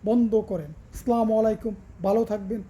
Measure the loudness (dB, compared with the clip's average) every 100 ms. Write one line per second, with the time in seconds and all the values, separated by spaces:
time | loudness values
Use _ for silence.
0 | 2 2 4 2 0 -6 -8 -16 -16 -8
1 | 0 2 2 4 2 0 -6 -8 -14 -4
2 | 0 2 2 -4 -4 -8